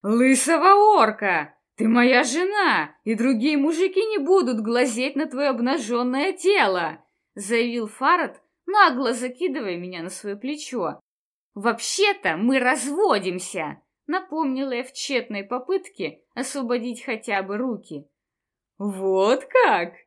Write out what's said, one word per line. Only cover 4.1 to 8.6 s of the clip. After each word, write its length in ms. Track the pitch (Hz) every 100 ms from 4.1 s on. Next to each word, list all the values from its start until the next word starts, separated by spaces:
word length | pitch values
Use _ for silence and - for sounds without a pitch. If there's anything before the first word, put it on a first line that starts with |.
| 427
будут 440 | 277 381 247 226
глазеть 540 | 214 233 262 220 262 285
на 100 | 311
твоё 240 | 247 285
обнажённое 840 | 233 240 311 214 240 247 262 359
тело!» 720 | - 370 403 214 180 165 147 _ _ _ -
заявил 520 | 190 233 240 233 214
Фарад, 540 | - 269 359 254 - _ _